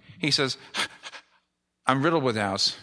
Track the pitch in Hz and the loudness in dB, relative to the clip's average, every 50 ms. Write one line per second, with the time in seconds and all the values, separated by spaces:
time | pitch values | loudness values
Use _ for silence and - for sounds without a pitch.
0 | - - - - - 151 139 - 143 127 - - - - - - - - - - | -18 -20 -10 -4 0 0 2 2 2 0 -2 -6 -12 -10 -6 -6 -6 -6 -8 -12
1 | - - - - - _ _ _ _ _ _ _ _ _ _ _ _ - 131 135 | -18 -16 -16 -16 -20 _ _ _ _ _ _ _ _ _ _ _ _ 0 2 2
2 | 135 165 165 160 135 127 110 110 104 98 98 98 - - - - | 4 2 2 2 2 2 0 0 0 0 0 0 0 -2 -2 -6